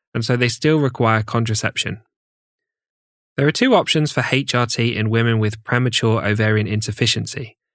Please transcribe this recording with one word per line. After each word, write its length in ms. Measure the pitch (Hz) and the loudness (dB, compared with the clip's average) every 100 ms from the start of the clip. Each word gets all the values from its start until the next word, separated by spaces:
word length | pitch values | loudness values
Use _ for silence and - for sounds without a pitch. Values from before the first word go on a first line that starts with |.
| _ | _
and 120 | 120 | -4
so 120 | 113 123 | -2 0
they 120 | 123 | 0
still 320 | - 151 156 | 0 2 2
require 420 | 135 - 113 110 | 0 0 2 2
contraception. 800 | 110 117 113 107 110 - 101 110 _ _ _ _ _ _ _ _ _ _ _ _ _ - | 0 -2 -2 -2 -4 -4 -6 -8 _ _ _ _ _ _ _ _ _ _ _ _ _ -2
There 100 | 143 | 0
are 60 | |
two 240 | - 262 202 | 2 4 4
options 340 | - 135 151 | 2 0 0
for 140 | - 117 | -2 0
H 240 | 131 135 123 | 0 0 0
R 100 | 120 | 0
T 300 | - 117 110 | 0 -2 0
in 120 | 107 | 0
women 300 | 113 117 113 | 2 2 2
with 240 | 107 110 | 0 -4
premature 640 | - 123 123 - 113 110 104 | -2 0 0 0 0 2 0
ovarian 400 | 104 107 107 104 | 0 2 0 0
insufficiency. 920 | 107 110 - 117 113 107 - 117 - _ | -4 -4 -2 -2 -2 -4 -10 -12 -18 _